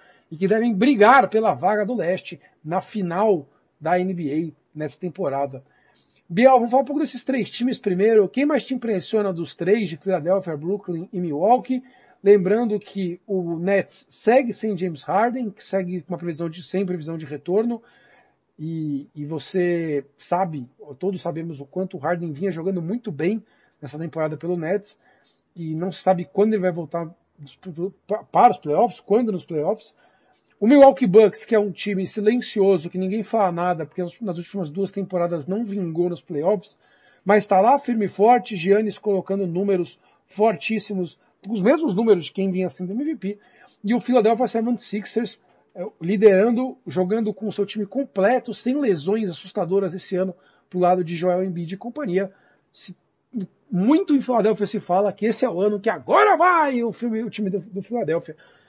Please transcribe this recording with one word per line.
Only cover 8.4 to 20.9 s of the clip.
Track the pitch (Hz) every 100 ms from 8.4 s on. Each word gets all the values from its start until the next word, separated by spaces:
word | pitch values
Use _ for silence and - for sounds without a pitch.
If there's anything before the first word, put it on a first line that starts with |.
mais | 294 294
te | -
impressiona | 262 226 196 - 220 202
dos | 170 170 -
três, | 170 220 190
de | 160
Filadélfia, | 196 180 156 196 175 151
Brooklyn | 160 196 190 170 180
e | 190
Milwaukee? | 175 147 190 247 - 254 - _ _ _
Lembrando | 196 208 180 214 240 208
que | - 196 185 175 -
o | 196 170 165
Nets | 175 196 - - _
segue | - - 247 247
sem | - 226 190
James | 180 151
Harden, | - 180 233 247 226
que | 190
segue | - 190 180 180
com | 156
uma | 170
previsão | 175 151 170
de, | 165
sem | 160 185
previsão | 196 175 151 165
de |
retorno, | 156 143 - 190 233 233 - _ _ _ _ _ _ -
e, | 156 165 156 143 143
e | 156
você | 147 160 - 190 175 175 165 147 131 _
sabe, | - 175 185 151 123 _ -